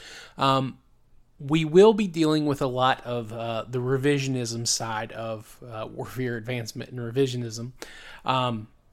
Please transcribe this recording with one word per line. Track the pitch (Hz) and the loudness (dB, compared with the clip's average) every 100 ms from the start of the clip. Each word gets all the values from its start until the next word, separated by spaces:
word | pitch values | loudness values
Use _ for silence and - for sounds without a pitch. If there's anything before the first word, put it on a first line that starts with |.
| - - - - | -20 -20 -14 0
um, | 135 135 131 - _ _ _ - _ - | 2 2 0 -8 _ _ _ -20 _ -12
we | 139 160 | -2 0
will | 156 175 220 | 6 8 10
be | 208 196 | 8 2
dealing | 160 156 156 | 2 4 4
with | 147 139 | 2 0
a | 135 | 0
lot | 127 131 127 | 2 2 2
of, | 120 120 110 | -2 -6 -6
uh, | 120 117 113 110 | -6 -4 -4 -4
the | 127 | -4
revisionism | 127 135 143 143 135 127 113 117 120 | 0 2 2 2 0 -2 -4 -4 -4
side | - 113 110 113 | -4 -4 -6 -8
of, | 110 113 110 - - 123 | -8 -8 -8 -12 -20 -14
uh, | 110 | -12
warfare | 110 110 117 120 127 117 | -10 -10 -8 -4 -4 -4
advancement | 117 123 110 - - | -6 -6 -6 -10 -10
and | 123 | -10
revisionism, | 117 127 135 123 117 113 123 - - - - - | -2 0 2 0 -6 -8 -10 -12 -18 -18 -20 -6
um, | - 127 123 110 110 _ _ | -2 0 0 -4 -8 _ _